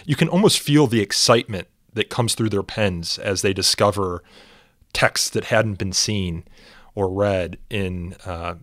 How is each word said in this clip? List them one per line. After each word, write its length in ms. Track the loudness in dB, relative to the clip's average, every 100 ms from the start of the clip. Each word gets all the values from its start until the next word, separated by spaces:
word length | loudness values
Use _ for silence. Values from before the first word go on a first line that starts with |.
| -4
you 100 | 0
can 120 | 2
almost 320 | 4 4 4
feel 280 | 2 4 4
the 140 | 4
excitement 640 | 2 2 4 4 2 -6 -10 _ _
that 160 | -6 -4
comes 240 | -2 -2
through 160 | 0 0
their 140 | -2
pens 560 | -4 -2 -2 -2 -6 -6
as 240 | -4 0
they 100 | 0
discover 720 | 0 0 2 2 2 -2 -4 -10 -20 -20 -20 _ _ _
texts 380 | 0 0 0 -4
that 160 | -4 0
hadn't 320 | 2 2 -2
been 160 | -4
seen 520 | -2 -2 -2 -2 -6 -10 -20 -20 -20 -12 -4
or 140 | -2
read 480 | 2 2 0 -2 -8 -8
in, 440 | -4 -4 -6 -8 -12 -10
uh, 300 | -8 -8 -10